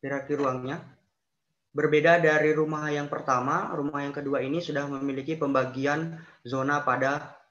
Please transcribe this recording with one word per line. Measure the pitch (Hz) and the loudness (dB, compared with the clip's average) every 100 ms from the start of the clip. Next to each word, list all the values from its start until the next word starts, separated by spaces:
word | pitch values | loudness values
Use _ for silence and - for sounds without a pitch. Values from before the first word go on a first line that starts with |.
hierarki | 139 139 135 143 | -4 -6 -2 0
ruangnya. | 139 127 127 160 - _ _ _ _ _ _ _ _ | 0 -2 -6 -10 -12 _ _ _ _ _ _ _ _
Berbeda | 143 147 151 156 170 | -2 4 6 6 8
dari | 160 151 151 | 6 6 4
rumah | 151 156 156 151 | 2 2 -2 -2
yang | 147 143 | -2 -2
pertama, | - - 127 127 165 196 - | -6 0 0 2 -2 -2 -4
rumah | 143 143 | -4 -4
yang | 143 | -6
kedua | 143 139 135 | -6 -4 -2
ini | 131 156 | -2 -4
sudah | 170 143 143 | -4 -4 -4
memiliki | 139 139 135 135 160 | -4 -4 -4 -6 -2
pembagian | 143 135 127 127 139 151 165 165 - - | 0 2 0 -2 -2 0 -4 -8 -16 -20
zona | 120 131 131 147 | -6 -4 0 0
pada | 147 123 135 143 147 - _ | 0 0 0 -2 -6 -20 _